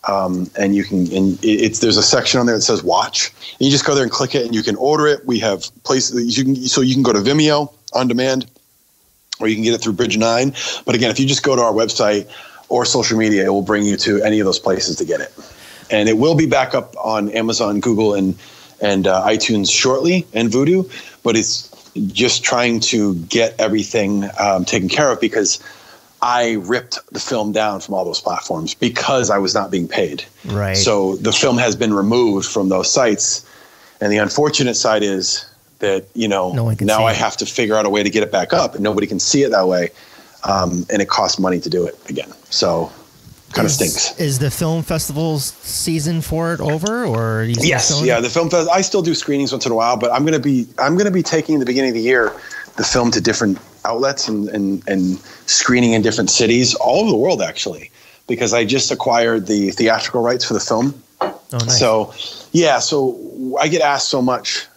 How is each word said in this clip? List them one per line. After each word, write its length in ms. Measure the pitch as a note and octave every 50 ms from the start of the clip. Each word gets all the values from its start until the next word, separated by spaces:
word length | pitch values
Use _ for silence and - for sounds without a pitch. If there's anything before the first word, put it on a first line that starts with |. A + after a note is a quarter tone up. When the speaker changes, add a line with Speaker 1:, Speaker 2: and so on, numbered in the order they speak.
| -
Speaker 1:
Um, 460 | - G2 G2 F#2+ F#2 F#2 F#2 F2+ F2 - A#2
and 180 | G2+ G2 G2+
you 80 | G2+ F#2+
can, 260 | - G2+ F#2 F2+ E2+
and 300 | E2+ F#2+ F#2+ G2 F2+ F#2+
it, 60 | - A2
it's, 300 | G#2+ G#2 A#2 G#2+ - -
there's 180 | - A2+ F#2+
a 60 | G2+
section 360 | G2+ - - B2+ A#2 - - B2+
on 80 | A#2+
there 80 | A#2+ A2+
that 80 | G#2
says 200 | - - A#2 F2+
watch. 480 | D#2 F2 E2+ F#2+ A2 - - - - - - - - - - -
And 20 | B2+
you 40 | C#3
just 140 | C#3 C#3 -
go 100 | D#3 C#3+
there 100 | C#3 C3
and 80 | A2+
click 220 | - - C#3+ C3 -
it, 100 | C#3 A#2+
and 100 | A#2 A#2+
you 80 | A2
can 140 | A2+ A#2+ -
order 300 | - B2+ C#3 D3+ D3+ D3
it. 180 | D3+ C#3+ C#3 -
We 120 | B2+ B2 G#2+
have 220 | A2 A2 G2 F#2 - - _ - _
places 280 | - C3+ C3 - - -
that 80 | B2 A#2+
you 200 | A#2+ A2 - C3+
can, 120 | C3 C#3
so 240 | B2+ B2+ B2 - C#3+
you 140 | C3 C3 B2+
can 80 | C3+
go 100 | C3 B2
to 80 | G#2+ G2+
Vimeo 520 | G2 B2+ C#3+ D#3 D3+ D3+ D3 D3 D3 D3 _ _ _ - -
on 140 | B2 B2+ B2
demand, 400 | A#2 A#2+ B2+ C3+ C3 C3 B2 - _ _ _ _ _ _ _ _ _ _ _ _ _ _ _ _ - -
or 80 | A2 A2
you 60 | A2
can 100 | G#2 A2
get 80 | A2+
it 60 | A#2 A2+
through 160 | - A2+ G2+
Bridge 240 | - A#2+ G#2+ F#2+ A2
Nine. 360 | A2+ A#2 A#2 A#2+ C3 C#3 C3 - - - - - -
But 100 | - B2
again, 160 | A2+ B2 A#2
if 80 | G#2+ B2+
you 80 | C3+
just 160 | C3+ C#3 -
go 140 | - C#3 C3
to 60 | B2
our 100 | A#2+ A2+
website 560 | G2+ A2 A2+ G#2+ - - A#2 G#2 G#2 G#2 G2 - - - - - - - - _
or 160 | - A#2+ -
social 320 | - - B2+ A2+ - A2+
media, 300 | A2+ A2+ G#2+ G#2+ G2 F#2+
it 20 | G2
will 140 | G2 G2+
bring 220 | F#2+ F#2+ G#2+ G#2 G#2
you 120 | G#2 G2
to 260 | - - A2+ G2+ G2+
any 160 | - G#2+ G#2+ G#2+
of 40 | G2+
those 140 | F#2+ F2 -
places 380 | - - F#2 F2+ - - D#2+
to 80 | - F2+
get 140 | D#2+ E2 -
it. 120 | - - - - - - - - - - - - - -
And 180 | A2+ G#2+ G#2 A2+
it 100 | A2 G#2+
will 160 | C3+ D#3+ E3
be 100 | D3+ D#3+
back 300 | C3+ D#3 C3+ C3 B2 -
up 200 | C3 - - - -
on 320 | - A2+ A2 G#2+ G#2 G#2
Amazon, 500 | G2+ A2+ A2+ A2+ A2+ - A#2 G#2 G#2 G2+
Google, 320 | - B2 A2+ G2+ A2 G#2+ G#2
and, 220 | G2 F#2+ F#2+ F2+ F#2 - - - - - - - -
and, 240 | - G#2 G2+ G2 F#2
uh, 180 | G2 F#2 F#2 F#2+
iTunes 460 | G#2 A2 G#2+ - - A2+ G#2 G2 F#2
shortly, 560 | - - - C3 C3 C3+ D3 E3+ F#3 F3+ E3+ - -
and 160 | A2 A#2 A2+
Vudu, 400 | G#2+ B2+ C#3 D#3 F3+ F#3+ F#3 F#3 - - - - - _
but 120 | _ A#2+ A2+
it's 360 | A2+ G#2 - - - - - - - - - _ - G#2+ F#2+
just 360 | - - B2 A#2+ - - -
trying 360 | - C3 A#2+ B2 A#2+ A#2 A2
to 340 | A2 - - A2+ G#2 G2+ F#2+
get 440 | F2 E2 F2 - A#2 A2+ A2 - -
everything, 680 | A2 G#2+ G#2 A2 G2+ - - A2+ G2+ G2 G#2 G2+ G2+ G2 - -
um, 280 | G2+ G2+ F#2+ F#2 F2+
taken 240 | - - G#2+ F2+ F2+
care 200 | - D3 D3+ C3+
of, 80 | A#2 -
because 440 | A#2+ A2 - A2+ G2+ F2+ - - - - - - - - - - - _ _ _
I 340 | - B2 B2 B2 A#2+ A#2 A2+
ripped 440 | G#2 F2+ F2+ A#2+ B2 B2 - - - - -
the 100 | - G#2
film 320 | - - - A2+ G#2+ G#2
down 280 | G2+ G#2+ G#2+ G#2+ G2+ F#2+
from 140 | - - G2
all 100 | F#2 F#2
those 160 | F2 E2 -
platforms 540 | - - E2 - - - F2 D#2+ D#2+ D#2 -
because 560 | _ - B2 A#2+ - - - C#3 C3 A#2 F#2
I 80 | G#2 G2+
was 160 | G2 F#2 F#2+
not 160 | A2 G2 G2
being 180 | - F#2 E2+ D#2+
paid. 360 | - - F#2+ D#2+ D2 - - - _ _ -
Speaker 2:
Right. 320 | - G#2 G#2 G2+ F#2+ F#2+
Speaker 1:
So 400 | F#2+ G2 A#2+ G#2+ G2+ F#2+ F#2+ F#2+
the 160 | - - A2
film 240 | - - - C#3 A#2+
has 180 | A#2+ B2 A#2 G2+
been 200 | - B2 A2 G#2
removed 520 | G2 G2 G#2+ A#2 B2+ B2 A2+ G2+ G2 F#2
from 220 | - - A2 F#2+ F#2+
those 240 | F#2+ F#2 F2+ -
sites. 540 | - C#3 B2+ A#2 G#2 - - - - - - - - - - - - - - - _ _
And 120 | G#2+ G#2
the 60 | G#2 G#2+
unfortunate 560 | G#2 F#2+ - - D3 D3+ D3 - C3+ B2 A2
side 280 | - - A#2+ A2 G#2+
is 440 | G#2 G2+ G2 F#2 F2+ - - - - - _ _ _ _ _ _
that, 280 | G#2 G2+ G2 F#2+ F#2+ - _
you 140 | A#2 A#2 G#2
know, 240 | G2 F#2+ F#2 F#2
Speaker 2:
No 120 | - B2+ A#2
one 120 | A#2 A2
can 100 | A2 G2+
Speaker 1:
now 120 | G#2 G#2+ G#2+
Speaker 2:
see 60 | A2
Speaker 1:
I 60 | A2+
Speaker 2:
it. 40 | G#2+
Speaker 1:
have 200 | - A#2 G#2+ - -
to 80 | -
figure 300 | - - - A#2+ G#2 G#2+
out 100 | A2 G#2
a 20 | G2+
way 140 | G2+ G#2
to 80 | G2+ G#2
get 120 | F2 A2+ F#2+
it 80 | -
back 200 | - F#2+ F2 -
up, 220 | - F3 - - -
and 100 | - G2
nobody 220 | G#2+ - G2+ G2+
can 140 | - G#2+ F2
see 220 | - - - C#3
it 100 | C#3 B2
that 160 | A2 G2+ F#2 F#2
way. 220 | F2+ F2+ F2 E2+ - - - - - - - - - - -
Um, 400 | - G2 G2 F#2 F2 F2 F2 E2+ -
and 100 | G#2+ G2+
it 80 | G2 -
costs 300 | - - G2+ F#2 - -
money 220 | F#2+ F#2 F#2 F2
to 100 | - F2
do 160 | E2+ F2+ F2
it 100 | - - - - -
again. 220 | C#2+ - - - - - - -
So 420 | - - A2+ F2+ E2+ F2 E2 - - - - - _ - - - - - _ -
kind 120 | - - -
of 60 | D#3+
Speaker 2:
Is, 40 | C#3
Speaker 1:
stinks. 440 | C#3 - D#3+ D#3 - - - - -
Speaker 2:
is 180 | E3+ D3 C3+ B2
the 100 | D3+ C3+
film 320 | - - F3 D#3 E3 E3
festival's 600 | D#3 - F3 D#3 - - C#3 D3 D#3+ E3 D#3 C#3+ C3
season 760 | - - - - - - - - F3 D#3+ D#3+ D3 F3 E3+ E3
for 320 | D3+ - E3 D#3+ E3 E3
it 80 | E3+ -
over, 440 | - D3+ D3+ D#3+ E3 G#3 A3 A#3+ B3
or 340 | F3 A2+ A2+ A2+ A2+ A2 A2
are 20 | A2
you 100 | A#2 A#2+
still 120 | A#2 C#3+
Speaker 1:
Yes, 280 | D#3+ C#3+ A#2+ - - D3
Speaker 2:
showing 120 | C#3 A#2+
Speaker 1:
yeah, 120 | B2+ A#2+ A#2
Speaker 2:
it? 40 |
Speaker 1:
the 80 | A#2 A#2+
film 200 | - E3 E3+ D#3+
fest, 180 | E3+ F3 D#3+ E3+
I 100 | E3+ F#3+
still 200 | F#3+ - - G3+
do 120 | E3+ E3+ D#3
screenings 380 | - - - C#3+ C#3 C#3 -
once 140 | C3+ A#2 -
in 60 | B2+
a 20 | A#2
while, 220 | A2+ A2+ A#2+ B2
but 160 | A2 A2+ A#2
I'm 120 | A#2+ B2+ D3
gonna 140 | D#3+ D#3+ D3
be, 280 | B2+ D3 C3+ B2+ A#2 - - -
I'm 180 | B2+ C#3+ E3
gonna 140 | F3+ G#3 G#3
be 120 | F#3 F#3
taking 360 | D#3 - E3 D#3+ D3+ - D#3 C#3+
the 60 | B2+
beginning 260 | A#2+ B2 C3+ C3+ B2+
of 40 | A#2
the 80 | A2+
year, 300 | A2 B2 C3 B2 A2+ G#2 - - - - - - - - -
the 80 | - G2+
film 260 | - - B2+ A#2+ A#2+
to 80 | A2+ A2
different 380 | F2 A#2+ A2 - A#2 G2+ F#2+ - - - - - -
outlets 440 | G#2 A#2 A#2 C3+ C3+ C#3 - - A2+
and, 200 | A2 G#2 G#2 G#2
and, 360 | G#2+ G#2+ G2+ F#2+ G2 F#2 -
and 320 | - G2 F#2+ F2+ F#2 F#2 F#2 - - - - -
screening 480 | - - - - - B2 B2 A#2+ A#2 A2+
in 80 | A2
different 280 | G#2+ A2+ G2+ - G#2+ -
cities 440 | - - A#2+ A2 A#2+ B2 B2+ - -
all 260 | - A2+ A#2 B2+ F3+
over 100 | A3 A3
the 60 | D3
world, 240 | G#2+ B2+ F#3 F3 A2+
actually, 500 | F#2 D#2+ - - - - C#2+ - - - _ - - - - _ _
because 260 | - B2 A2+ B2 A2
I 120 | A#2 A#2+ A#2
just 260 | G2+ C3 C3+ - -
acquired 560 | C#3+ - - C3 C#3 E3 A#2 A#2 - A2+ F#2+
the 240 | F#2+ G#2+ G#2 G2+ G2
theatrical 500 | - - A#2 A2 A2+ G#2 - - - B2
rights 240 | A#2 A#2+ B2 B2 A#2+
for 80 | - A#2
the 60 | G#2
film. 420 | - - A#2+ A2 B2 C#3 C#3 - - _ _ _
Speaker 2:
Oh, 120 | - - - - _ _
nice. 260 | - A#2+ A#2 A#2 - -
Speaker 1:
So, 340 | C3+ A2+ A2 A2 G#2 - - - - - - - - -
yeah, 260 | - E3 E3 D#3 C3+ A#2+
so 760 | - - D#3 C#3+ C3+ C3 A#2 - - - - - C3 C3 B2+ C#3
I 80 | D3+ D#3
get 120 | D#3+ E3+
asked 280 | D#3 C#3+ C#3+ C3+ - -
so 120 | - C3+
much 460 | B2 B2+ B2+ A#2 - - - - - - _